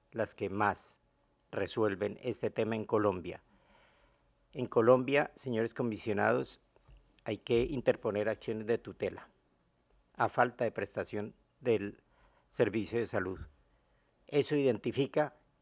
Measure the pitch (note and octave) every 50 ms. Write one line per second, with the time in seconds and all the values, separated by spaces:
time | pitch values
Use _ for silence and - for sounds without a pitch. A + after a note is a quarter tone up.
0 | _ _ - A#2 G#2+ - - - G#2 F#2+ F#2+ G#2 G#2+ G2+ F2 - - - - _
1 | _ _ _ _ _ _ _ _ _ - - G#2 F#2+ - - A#2 A2 G#2 G2 F2
2 | G#2 G2+ G2 - - B2+ A2 - - G#2+ - - A2+ G#2+ A2+ A2 G#2 - A#2 G#2+
3 | G#2 G#2 F#2 F#2 D#2+ E2+ E2+ - _ _ _ _ _ _ _ _ _ _ _ _
4 | _ _ _ _ _ _ _ _ _ _ - D3+ B2+ - - A#2+ A2 A#2 C3 B2+
5 | B2+ B2 C#3 C#3+ D3 - - - - C3+ A#2+ A2 A2+ A2+ - - B2+ A#2 G#2+ G#2
6 | - A#2 G2+ G2+ G#2 A2 A#2 C3 C3 - - - _ _ _ _ _ - - -
7 | _ _ _ _ - A2+ G#2+ - - - A#2+ A#2 B2 F3 D3+ B2+ - B2+ A2+ -
8 | - A2+ G2 G#2 G#2+ A2 G#2+ - - - A2 A2 A2 G#2+ A#2 A2 - G#2 F#2 -
9 | G#2 F#2 F2 - - - _ _ _ _ _ _ _ _ _ _ _ _ _ _
10 | _ _ _ - A#2+ A2 - - B2 B2 - - A#2+ A2 - - G2+ - - -
11 | F2+ - - G#2 G#2 - - _ _ _ _ _ - B2+ A2+ G2+ G2+ G2+ - -
12 | _ _ _ _ _ _ _ _ _ _ - - A#2+ G#2 F#2+ A2+ G2+ - A2+ A#2+
13 | A2+ F#2+ - G#2 F2+ F#2 F#2+ E2+ - - _ _ _ _ _ _ _ _ _ _
14 | _ _ _ _ _ - - D3 C3+ - D3+ D3 C#3 C3 A2+ G#2 - A#2+ A2+ B2+
15 | C#3 B2+ - D3+ D3+ C#3 - _ _ _ _ _